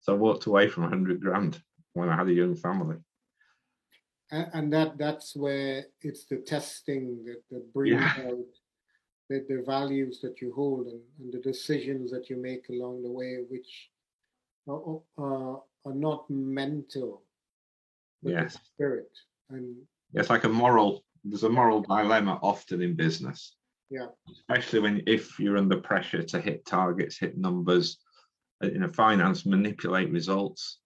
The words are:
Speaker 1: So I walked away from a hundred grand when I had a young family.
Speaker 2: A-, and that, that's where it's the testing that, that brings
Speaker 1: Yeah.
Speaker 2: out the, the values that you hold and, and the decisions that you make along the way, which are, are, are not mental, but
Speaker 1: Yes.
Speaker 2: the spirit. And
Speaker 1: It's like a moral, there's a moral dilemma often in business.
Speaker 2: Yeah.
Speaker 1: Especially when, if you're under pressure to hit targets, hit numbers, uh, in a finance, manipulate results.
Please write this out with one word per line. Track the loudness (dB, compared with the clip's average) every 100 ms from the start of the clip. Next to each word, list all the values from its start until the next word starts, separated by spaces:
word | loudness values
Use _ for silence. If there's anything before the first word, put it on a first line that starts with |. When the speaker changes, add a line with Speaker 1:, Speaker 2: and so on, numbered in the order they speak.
Speaker 1:
So | 2
I | 4
walked | 4 4 4
away | 6 6
from | 4
a | 0
hundred | 0 0 0
grand | 0 0 0 -4 _ _ _
when | -4 0
I | 2
had | 4
a |
young | 4 4 0
family. | -2 -2 -2 -6 _ _ _ _ _ _ _ _ _ _ _ _ _
Speaker 2:
A-, | -6 -4
and | -4 2
that, | 2 2 0
that's | -4 -4 -10 -4
where | -2 -2 -2 -6 -8 _
it's | -12 -12 -8
the | -8
testing | -4 -6 -6 -10 -6 -4 -4 -8 -12
that, | -16 _
that | -14 -8
brings | 0 4 4
Speaker 1:
Yeah. | 2 0 -4
Speaker 2:
out | -6 -10 _ _ _ _ _ _ _ _
the, | -6 -4
the | -6 -2
values | -2 0 -2 -2 -6
that | -12 -8
you | -10
hold | -4 -2 -2 -6
and, | -10 -20 -18
and | -12
the | -6
decisions | -6 -6 -2 -2 -2 -6 -6
that | -8 -8
you | -8
make | -8 -10 -8
along | -8 -8 -8
the | -8
way, | -8 -8 -8 -8
which | -12 -14 -20 -20 _ _ _ _ _ _ _ -12
are, | -10 -8 -12 _ -10
are, | -6 -4 -6 -10 -16 _ -10
are | -4
not | -2 -4 -6
mental, | -6 -4 -4 -4 -6 -8 -8 -8 -10 _ _ _ _ _ _ _ _ _ _
but | -4
Speaker 1:
Yes. | -2 -4
Speaker 2:
the | -8 _ -4
spirit. | -2 -2 -8 -20 _ _ _
And | -12 -12 -14 -18 _ _
Speaker 1:
It's | -4 2
like | 2
a | 4
moral, | 4 6 6 6 0 _ _
there's | -8 0
a | 2
moral | 6 6 4
dilemma | 2 2 4 4 2 0
often | 0 -2 -4 -2
in | -2 2
business. | 0 0 -8 -10 -16 _ _ _ _
Speaker 2:
Yeah. | -10 -10 -14 -20
Speaker 1:
Especially | -20 0 0 2 2
when, | 4 2 4
if | 2 2 -2
you're | 2 4
under | 4 4
pressure | 2 0 0 -4
to | -2 -2
hit | -2 -4 -2
targets, | 2 2 0 -4 -4
hit | -6 -2
numbers, | -2 0 4 4 4 -6 _ _ _ _ _ _
uh, | -4
in | -2
a | -2
finance, | 4 6 6 4 2 2
manipulate | 2 2 -2 0 0 2
results. | 0 0 0 0 -6 -14 -14